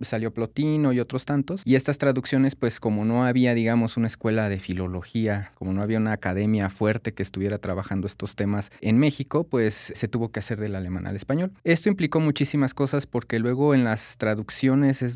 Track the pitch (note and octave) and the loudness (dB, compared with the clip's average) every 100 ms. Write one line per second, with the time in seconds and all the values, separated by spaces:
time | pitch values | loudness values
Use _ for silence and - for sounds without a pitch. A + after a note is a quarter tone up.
0 | - A2+ A2+ A2+ A2+ - D3+ D3+ C#3+ B2 | -6 -4 -4 -4 -4 -2 0 2 2 2
1 | A#2 C3 - C#3+ C#3 G2 A#2+ C3 C#3 C#3 | 0 -4 -2 -2 -2 -2 2 2 2 0
2 | C#3+ C3 - C3+ C3+ - A#2+ - A2+ G#2+ | 2 0 0 2 2 0 -4 -2 -2 0
3 | A2 A#2 B2+ B2 B2 A#2 A2+ A#2 A2+ - | 2 2 2 4 4 4 2 2 2 0
4 | A2+ - A2+ A2 G#2 G2 - F2+ F2+ F#2 | -2 -2 0 0 0 -2 -4 -4 -4 -6
5 | - A2+ A2 G2+ G2 - F#2+ F#2+ G#2 A2 | -6 -2 0 -2 -6 -8 -4 -2 0 0
6 | A2 G#2 F#2+ F#2 G#2+ G#2+ G2 - G#2+ A2 | 0 -2 -2 0 2 2 0 0 0 0
7 | - - - F#2+ G2 G#2 F#2 F#2 G2+ G2 | -4 -6 -6 -4 -2 -2 -4 -6 -4 -4
8 | G2 - G#2 - G2+ G#2 - - G#2+ A2+ | -4 -6 -8 -4 -2 -2 -4 -4 2 4
9 | D3+ - C3+ D3+ E3 B2+ A2 - - - | 4 0 -2 -2 0 0 0 -2 -8 -6
10 | A2 A#2+ A2+ A2 - G#2+ G#2+ F#2+ F2+ F2+ | -4 -2 -4 -6 -6 -6 -4 -4 -4 -6
11 | F#2 G2 - D3 F#3+ - E3+ E3 G#3+ G3 | -6 -6 -4 -2 -4 -4 0 2 2 0
12 | D#3 D#3+ D#3 C#3+ C#3 D3 C3+ - C#3 C#3+ | 0 2 2 0 0 0 0 0 0 -2
13 | - A#2+ - A2+ A#2 B2+ D3 C3+ A#2+ A2 | -2 -6 -2 -2 0 2 4 4 4 0
14 | - - A2 G#2+ G#2 - C3 C3+ C#3+ C3 | -6 -2 0 0 -4 0 4 4 4 2
15 | B2 | -2